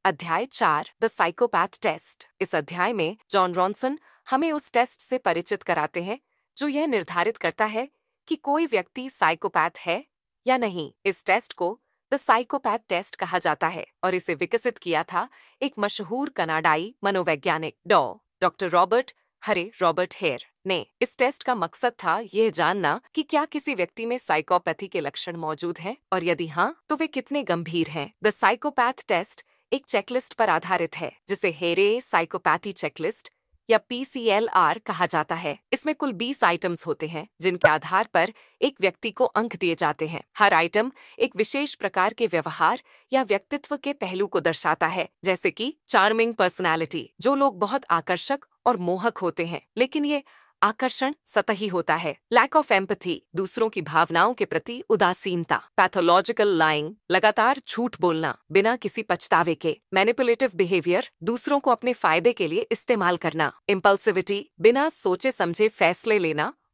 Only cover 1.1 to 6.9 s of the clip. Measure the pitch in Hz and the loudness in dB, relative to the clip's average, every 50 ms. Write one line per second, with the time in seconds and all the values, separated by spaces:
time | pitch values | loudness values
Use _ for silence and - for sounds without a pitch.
1.1 | - - 180 170 165 - 240 226 - 170 180 - - - - 190 156 170 - - | 2 2 0 0 2 0 0 2 2 0 0 0 -2 -4 -2 -2 -2 -4 -6 -14
2.1 | - - - _ _ - 190 - - 160 147 - 170 180 180 220 240 196 160 160 | -14 -16 -20 _ _ -6 -4 -2 -2 -2 -2 -2 -4 -2 -2 -2 0 -2 -2 -4
3.1 | 214 - _ - - 196 185 180 170 185 180 196 208 - 254 262 294 - _ _ | -4 -8 _ -2 2 2 2 2 2 0 0 0 0 -2 -4 -4 -4 -6 _ _
4.1 | _ _ _ - 269 277 330 330 302 302 - - - 233 247 - - - - - | _ _ _ -2 -2 0 0 0 -2 -4 -4 -2 0 0 0 0 -2 -10 -8 -4
5.1 | 254 254 - 190 165 165 - - 208 - - - 170 160 151 - - 175 175 196 | -4 -2 0 0 0 0 -2 -4 -6 -6 -2 -2 -2 0 -2 -2 -4 -6 -6 -6
6.1 | 233 277 _ _ _ _ _ _ - - 277 294 269 294 320 302 | -8 -8 _ _ _ _ _ _ -10 -6 -4 -2 -2 -2 -2 0